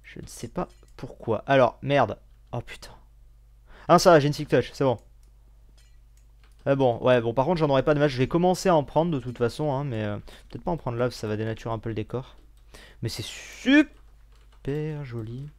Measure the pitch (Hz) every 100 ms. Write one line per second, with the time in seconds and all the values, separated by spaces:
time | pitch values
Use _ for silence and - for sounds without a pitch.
0 | - - - - 117 - - - - -
1 | 139 - - 104 - 139 120 - 131 139
2 | 120 - - - - 123 - - - -
3 | - - - - - - - - - 170
4 | 190 165 143 147 151 147 - - 135 113
5 | - - - - - - - - - -
6 | - - - - - - - 139 131 113
7 | 127 127 117 113 135 180 151 135 131 147
8 | 147 127 127 170 180 180 190 165 135 151
9 | 170 147 120 117 120 - 151 131 143 113
10 | 107 104 - - - - - 170 - 117
11 | 123 - 110 107 110 113 117 113 117 110
12 | 107 120 131 - - - - - - -
13 | 113 - 113 - - - - 285 302 -
14 | - - - - - - - 147 156 147
15 | 139 117 110 123 147